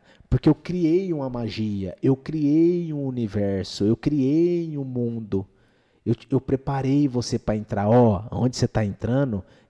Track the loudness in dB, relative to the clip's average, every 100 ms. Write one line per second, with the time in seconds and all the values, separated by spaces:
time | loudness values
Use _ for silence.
0 | _ _ -2 2 4 2 0 0 2 2
1 | 0 -4 -4 -4 -6 -4 -4 -4 -6 -2
2 | 0 0 -2 -2 2 4 4 2 -2 -4
3 | -4 -4 -2 -2 0 -2 -4 -2 0 2
4 | 0 0 2 2 2 0 -4 -8 -6 -4
5 | -4 -4 -4 -4 -6 _ _ _ _ _
6 | -4 -4 -2 -2 0 -4 -2 -4 0 2
7 | 2 0 -2 -4 -2 -4 -2 -2 4 6
8 | 6 2 -2 -2 -2 0 -2 0 -2 -4
9 | -2 0 0 -4 -8 _